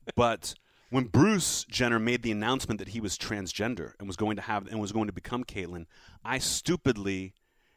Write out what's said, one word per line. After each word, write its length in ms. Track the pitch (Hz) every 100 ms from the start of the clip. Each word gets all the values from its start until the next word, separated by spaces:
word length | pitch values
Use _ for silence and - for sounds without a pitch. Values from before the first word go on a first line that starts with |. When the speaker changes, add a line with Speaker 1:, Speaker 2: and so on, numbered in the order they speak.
Speaker 1:
<laughs> 120 | - -
Speaker 2:
But 380 | 120 113 - - _ _ -
when 140 | 131 123
Bruce 580 | 123 196 208 - - -
Jenner 340 | - 123 117
made 220 | 113 120
the 80 | 117
announcement 480 | 104 110 131 - 107
that 100 | 92
he 100 | 110
was 160 | 104 -
transgender 760 | - 107 90 - 110 120 67 -
and 80 | 98
was 80 | 90
going 180 | 107 101
to 40 |
have, 240 | 101 104 98
and 120 | 110
was 120 | 101
going 160 | 110 107
to 60 |
become 300 | 90 - 120
Caitlyn, 420 | 123 107 87 87 82 - - -
I 140 | 110 131
stupidly 920 | - - - 175 135 107 98 95 95 _ _ _ _